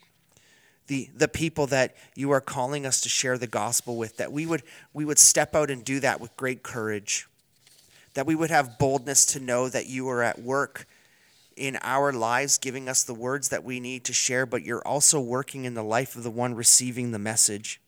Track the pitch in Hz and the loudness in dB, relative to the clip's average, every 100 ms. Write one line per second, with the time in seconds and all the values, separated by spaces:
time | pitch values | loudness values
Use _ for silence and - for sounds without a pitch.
0 | _ _ _ _ _ _ _ _ - 139 | _ _ _ _ _ _ _ _ -6 -6
1 | - 117 147 - 160 - 139 135 123 - | -6 0 0 0 -2 0 2 2 2 -2
2 | - - 139 135 - 143 127 143 135 127 | -16 -4 0 0 0 -4 -2 -4 -2 -2
3 | - - 131 127 117 107 107 120 - 117 | 0 0 0 -2 -2 -2 -2 -2 -2 -4
4 | 110 - - 143 165 160 - - - 147 | -6 -6 -6 -4 -4 -4 -6 -20 -12 -6
5 | 151 147 - 165 151 160 147 131 113 135 | 2 6 6 6 2 2 0 -2 -4 0
6 | 131 101 139 - 131 127 - 127 107 104 | 0 0 -4 -6 -4 -4 -8 -6 -4 -4
7 | 101 - - _ _ _ _ - _ - | -4 -6 -6 _ _ _ _ -20 _ -20
8 | _ - 135 160 160 160 127 117 139 139 | _ -4 0 0 4 4 2 2 2 2
9 | 135 131 - 143 127 123 127 123 104 131 | 2 4 4 2 0 0 0 -2 -4 -4
10 | 131 123 117 - 120 139 131 - - _ | -2 0 0 0 -2 0 -2 -6 -18 _
11 | _ _ _ _ _ - 135 127 - 131 | _ _ _ _ _ -8 -6 -4 0 2
12 | 143 127 113 123 139 - 135 127 127 131 | 2 2 2 2 2 0 -2 -6 -2 0
13 | - 113 123 139 135 101 95 123 123 127 | -2 -4 -4 -2 -2 -4 -6 -8 -8 -8
14 | - 120 - 127 127 120 73 120 - 139 | -2 0 2 0 0 -2 -2 -4 -2 2
15 | - 151 120 123 135 139 127 117 107 113 | 4 4 2 -2 -4 -8 -8 -6 0 0
16 | 131 120 117 113 123 117 117 - 127 120 | 0 -6 -6 -2 -2 2 4 4 4 -4
17 | 120 110 107 110 - 104 107 - | -4 -4 -2 0 0 -2 -8 -12